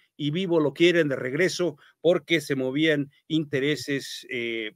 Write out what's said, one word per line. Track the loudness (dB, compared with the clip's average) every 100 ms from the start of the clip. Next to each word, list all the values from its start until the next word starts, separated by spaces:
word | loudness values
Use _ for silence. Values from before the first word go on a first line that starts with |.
| _ -6
y | -4
vivo | -2 0 2
lo | 2
quieren | 4 4 6 2
de | -2
regreso | -4 0 0 0 -4 -4 _ _
porque | 2 2 2 -2
se | 0 -2
movían | -2 0 2 2 -2 _ -4
intereses, | -4 -2 -2 -2 -2 -4 -6 -6 -14 -10
eh, | -6 -6 -6 -8